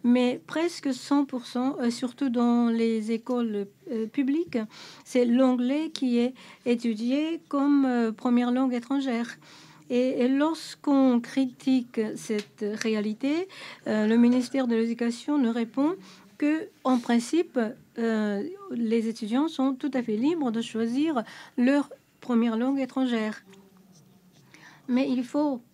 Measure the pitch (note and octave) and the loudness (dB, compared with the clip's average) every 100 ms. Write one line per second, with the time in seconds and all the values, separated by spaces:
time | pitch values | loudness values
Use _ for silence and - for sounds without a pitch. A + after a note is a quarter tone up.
0 | A#3+ B3 B3 B3+ - D#4 E4+ - C#4 B3+ | 2 2 2 -2 -6 -2 -2 -2 -6 -6
1 | - C#4+ C#4 B3 A#3+ B3 C4 E4 A#3+ A#3 | 0 0 0 -6 -6 -4 -2 0 -2 -2
2 | B3+ - C#4 A#3+ A#3+ A#3+ A#3 A3+ A3+ A3+ | -8 -4 -2 2 2 4 2 2 2 0
3 | G#3+ A3+ A#3 B3 A#3 G#3 G3+ _ F#4 A3+ | -2 -4 -2 -2 -2 -4 -6 _ -8 -6
4 | A3 C#4+ C4 D4+ F4 A#3+ G#3+ - - - | -4 -2 0 0 -2 -4 -6 -12 -20 -20
5 | - B3 A#3+ A#3+ C4 B3+ B3 D4 D#4+ - | -2 2 4 4 4 4 0 -2 -4 -2
6 | B3+ A#3+ B3 B3+ - - B3 A#3+ A#3 G#3+ | 0 2 0 -4 -20 -8 -2 0 0 -2
7 | A#3+ C#4 D#4 E4 _ C#4+ C#4 C#4+ C4 A#3+ | 0 0 0 -4 _ 0 4 4 4 2
8 | A3+ A3 B3+ A#3+ B3 B3 C4 B3 A#3+ C#4 | 0 -2 2 2 2 2 0 -2 -2 -2
9 | C4+ A#3 A#3 - - - - - - B3 | 0 -2 -4 -10 -20 -20 -20 -20 -2 0
10 | B3+ C4+ B3 C4+ D#4 D#4+ - - - C#4 | 2 2 2 4 2 0 -8 -6 2 4
11 | C4 A#3+ A#3+ - C4 - - C4 A#3+ - | 6 4 0 -2 -2 -2 2 2 0 -4
12 | G#3+ - - G#3+ G3+ - G#3 G#3+ A3+ G#3+ | -4 -6 -4 -6 -6 -8 -6 -2 -2 0
13 | G#3 G#3+ C4+ D#4+ F#4+ - - - - G#3+ | -2 -2 -2 -2 -4 -12 -18 -12 -4 0
14 | G#3+ A#3 A#3+ B3+ A#3+ C4+ B3+ A3+ A#3 A#3 | 4 6 6 4 0 -2 0 0 0 -2
15 | A#3 A#3 - D4 A#3 A#3+ A#3 C4 D4 F#4+ | -4 -4 -2 0 2 0 -4 0 -2 -2
16 | - - - - D4 D#4+ - _ C4 B3+ | -12 -20 -20 -2 0 0 -4 _ 0 0
17 | A#3+ A#3+ A#3 D#4+ F4 B3+ G#3+ - - - | 2 0 2 0 0 -2 -4 -6 -16 -4
18 | A3+ A3 G#3 G3+ G3+ G4 G4 B3 A3+ A#3 | -2 0 0 -2 -6 -10 -10 -4 0 0
19 | A3 A3 G#3 B3 D#4+ D#4+ C4+ C4 D4 C4 | -2 -6 -2 0 0 0 -2 -2 -4 -4
20 | A#3 G#3+ C#4 F4 B3+ A3 A3+ A3 A#3 B3+ | -2 0 0 0 -2 -2 -4 -4 -2 0
21 | D#4+ C4 G#3+ - - - B3 C#4+ C#4 - | 0 -2 -6 -16 -10 0 4 4 0 -12
22 | _ _ - A#3 A#3 A3 B3+ C#4 B3+ C4 | _ _ 0 2 2 0 0 -2 -2 -2
23 | C4 A#3 G#3+ G#3+ - - - - _ - | 0 0 -2 -8 -16 -20 -20 -20 _ -20
24 | _ _ _ - _ - - - - B3 | _ _ _ -20 _ -20 -20 -18 -2 0
25 | C#4 B3+ A#3+ C#4+ D4+ B3 - | 2 -2 -2 0 0 -2 -8